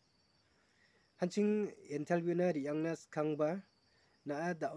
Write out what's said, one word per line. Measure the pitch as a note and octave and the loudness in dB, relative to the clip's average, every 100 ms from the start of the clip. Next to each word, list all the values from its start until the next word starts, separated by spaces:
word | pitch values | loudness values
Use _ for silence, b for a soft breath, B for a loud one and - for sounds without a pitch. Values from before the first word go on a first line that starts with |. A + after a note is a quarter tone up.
| _ _ _ _ b b b b b b b b | _ _ _ _ b b b b b b b b
anching | F3+ G#3 G#3 G#3+ F#3+ - - | -2 2 2 2 0 -6 -8
entel | D3 D3+ F3 | -6 0 0
bior | E3+ F3 | 2 2
na | F3+ | 2
riang | D3+ C#3 D#3 | 2 0 0
na | E3 | -2
skang | D#3+ - D#3+ D3+ D3 | -4 -6 -2 0 2
ba | D3+ F#3+ - _ _ b b b | 0 -2 -8 _ _ b b b
na | C#3+ C#3+ F3 | -8 -4 -4
a | |
da | E3 C#3+ | -2 -4